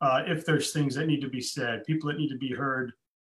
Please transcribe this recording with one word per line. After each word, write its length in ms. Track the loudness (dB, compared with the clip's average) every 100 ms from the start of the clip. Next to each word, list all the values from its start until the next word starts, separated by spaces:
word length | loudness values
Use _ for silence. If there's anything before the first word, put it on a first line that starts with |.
uh, 220 | 2 2 2
if 180 | -2
there's 280 | 2 2 2
things 220 | 0 0
that 120 | 2 2
need 140 | 2
to 80 | 0
be 120 | -4
said, 440 | -4 -4 -2 -2
people 240 | -2 0 0
that 100 | -2
need 100 | -2
to 100 | -2
be 140 | -4
heard, 400 | -2 -2 -2 -4 -10 _ _